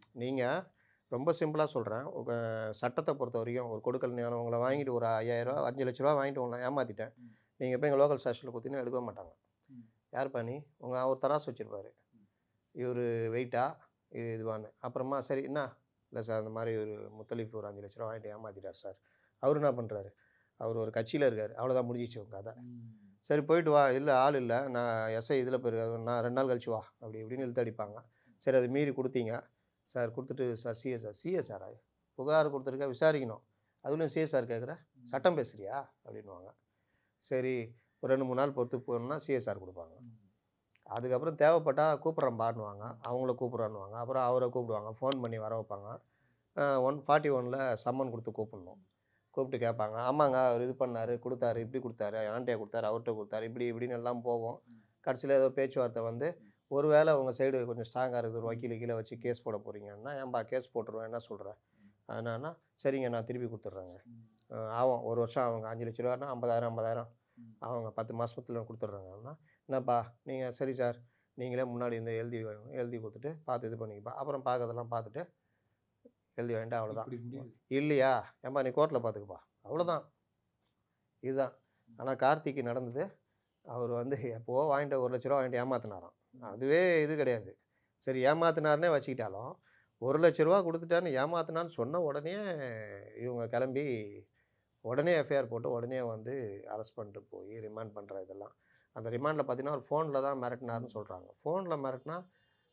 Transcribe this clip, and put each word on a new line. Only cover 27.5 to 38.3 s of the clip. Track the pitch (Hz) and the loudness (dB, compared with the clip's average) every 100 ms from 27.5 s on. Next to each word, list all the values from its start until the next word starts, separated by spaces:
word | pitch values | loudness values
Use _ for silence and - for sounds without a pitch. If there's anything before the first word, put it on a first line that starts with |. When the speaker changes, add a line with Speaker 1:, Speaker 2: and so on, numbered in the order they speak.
| 123 | 0
Speaker 1:
அடிப்பாங்க. | 113 113 104 107 - _ _ _ | -2 -2 -8 -10 -18 _ _ _
சரி, | - 131 | 4 4
அது | 123 | 6
மீறி | 139 147 | 2 2
கொடுத்தீங்க. | 127 127 127 113 117 - _ _ _ | 0 0 0 0 -4 -8 _ _ _
சார் | _ 127 117 | _ -2 -2
கொடுத்துட்டு, | 117 131 131 123 | -4 -6 -2 -2
"சார் | 113 120 | -2 -6
சி | 113 135 | -6 -4
எஸ் | 120 110 | -4 -6
ஆர்." | |
"சி | 104 165 | -8 -4
எஸ் | 180 - | -4 -4
ஆரா? | 98 98 117 _ _ _ | -8 -12 -18 _ _ _
புகார் | - 135 156 151 | -6 4 6 6
கொடுத்துருக்க, | 143 131 131 139 | 2 -4 -2 -2
விசாரிக்கணும். | 123 160 151 123 104 _ _ _ _ | 4 4 4 0 -6 _ _ _ _
அதுலயும் | 135 156 160 | -4 0 0
சி | 160 | 0
எஸ் | 156 143 | 2 2
ஆர் | 117 | 2
கேக்குற? | 113 123 165 _ | -4 -6 -10 _
Speaker 2:
ம். | 131 120 | -20 -6
Speaker 1:
சட்டம் | 135 180 160 | 2 4 4
பேசுறியா?" | 107 107 98 135 135 _ 117 | 0 -4 -6 -6 -8 _ -16
அப்படின்னுவாங்க. | 107 104 90 95 - _ _ _ _ _ _ | -14 -14 -16 -18 -20 _ _ _ _ _ _
சரி, | - 131 127 127 117 117 _ - | -4 -2 0 -2 -4 -12 _ -4
ஒரு | 127 | 2
ரெண்டு | 135 | 2
மூணு | 127 | 4